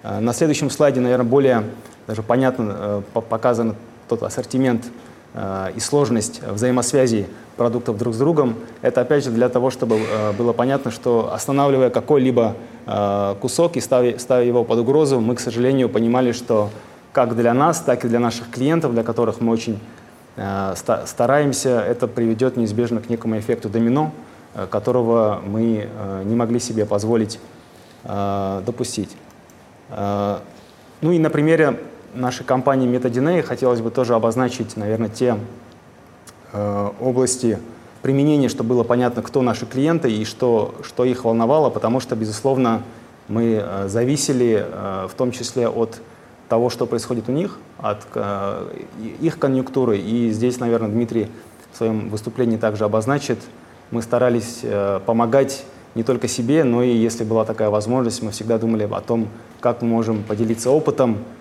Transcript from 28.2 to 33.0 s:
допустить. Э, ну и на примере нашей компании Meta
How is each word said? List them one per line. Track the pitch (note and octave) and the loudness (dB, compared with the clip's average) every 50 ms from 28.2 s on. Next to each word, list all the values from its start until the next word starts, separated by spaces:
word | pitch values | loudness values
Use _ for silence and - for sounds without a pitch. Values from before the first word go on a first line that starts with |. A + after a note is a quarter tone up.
| G2+ G2+ G2 G2+ G2 G2 G2 G2 F#2 | -2 -2 -2 -2 -2 -4 -4 -4 -6
допустить. | A2+ A2+ - B2 - - - F#2+ - - - - - - - - - - - - - - - - - | -6 -6 -6 -8 -6 -4 -6 -6 -8 -10 -20 -20 -20 -20 -20 -20 -20 -20 -20 -20 -20 -20 -20 -20 -14
Э, | A#2+ G#2 G2+ G2+ G2+ G2+ G2+ G2+ G2+ - - - - - - - - - - - - - | -8 -6 -4 -2 -2 -2 -2 -2 -2 -4 -8 -16 -20 -20 -20 -20 -20 -20 -20 -20 -10 -4
ну | D3+ D#3+ | 0 2
и | F3+ E3 | 2 4
на | D#3 D3 | 2 2
примере | C#3+ D3+ D3 D#3 E3 D#3 D#3 C#3+ A#2 - - - - - - - - | 2 2 2 2 4 4 4 2 2 -2 -8 -16 -18 -20 -20 -16 -8
нашей | B2+ B2 B2 B2 - C3 | -6 -4 -4 -4 -6 -2
компании | - C3+ C3 C3 C#3+ C3+ C3 B2+ B2 | 0 0 2 2 2 2 4 2 2
Meta | B2 B2+ | 2 2